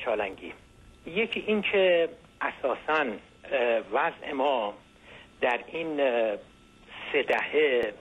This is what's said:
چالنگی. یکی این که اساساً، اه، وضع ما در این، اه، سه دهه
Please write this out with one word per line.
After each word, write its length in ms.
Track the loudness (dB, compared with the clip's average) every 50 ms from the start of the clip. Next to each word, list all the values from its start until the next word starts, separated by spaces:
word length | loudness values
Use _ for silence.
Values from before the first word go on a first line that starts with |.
| 0
چالنگی. 480 | -2 0 0 -2 -4 -6 -10 -14 -16 -16 -16 -20 -20 -20 -20 -20 -20 -20 -18 -12
یکی 380 | -6 -4 -2 -2 -2 -4 -4 -2
این 160 | 0 0 0 0 2
که 360 | 2 4 6 6 6 4 4 0 -2 -10 -20 -16 -10 -6
اساساً، 640 | -6 -6 -4 -2 -2 -2 -2 -2 -2 -2 0 0 0
اه، 760 | -2 -4 -8 -12 -18 -20 -18 -8 -4 -2 0 2 2 2 0 0 0
وضع 400 | 0 0 0 0 -2 -6 -10 -6
ما 420 | -2 0 2 2 2 2 0 -2 -6 -8 -16 -20 -20 -20 -20 -20 -20 -20 -20 -18 -6 -2
در 200 | 0 0 0 0 -4 -8
این، 280 | -8 -6 -6 -4 0 2
اه، 360 | 2 2 4 2 2 0 -2 -4 -8 -14 -20 -20 -20 -20 -20 -20 -20 -20 -18 -16 -8 -2
سه 100 | -2 0
دهه 720 | 0 2 0 0 0 0 2 2 4 4 4 2 0 0 -4 -10